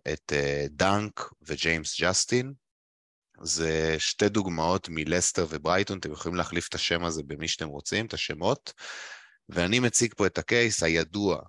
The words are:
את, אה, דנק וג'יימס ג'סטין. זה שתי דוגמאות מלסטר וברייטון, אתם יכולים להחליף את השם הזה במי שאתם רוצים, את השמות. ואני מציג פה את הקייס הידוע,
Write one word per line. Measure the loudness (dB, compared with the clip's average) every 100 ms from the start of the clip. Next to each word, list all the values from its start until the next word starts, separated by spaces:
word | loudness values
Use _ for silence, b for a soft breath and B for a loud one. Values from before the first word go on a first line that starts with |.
| -6
את, | -6 -2
אה, | 0 2 0 -2
דנק | 2 2 2 -2 -8 -12 -12
וג'יימס | -8 -2 0 0 -2 0
ג'סטין. | 2 2 2 0 -2 -10 _ _ _ _ _ _ _ -10
זה | -4 0 2 2 2 2
שתי | 0 2 2
דוגמאות | 2 0 0 2 0 -2
מלסטר | -4 0 2 2 0 -2
וברייטון, | -2 2 2 2 -4
אתם | -8
יכולים | -8 -4 -2
להחליף | -2 -2 -4
את |
השם | -4 0 0
הזה | 0 -4 -6
במי | -6 -6
שאתם | -4 -6
רוצים, | -8 -4 -2 -2
את |
השמות. | -4 -6 -2 0 -2 -6 -16 B B B B B B -6
ואני | 0 2 4
מציג | 4 2 2 2
פה | 0
את | 0
הקייס | 2 2 4 2
הידוע, | 2 2 0 0 0 0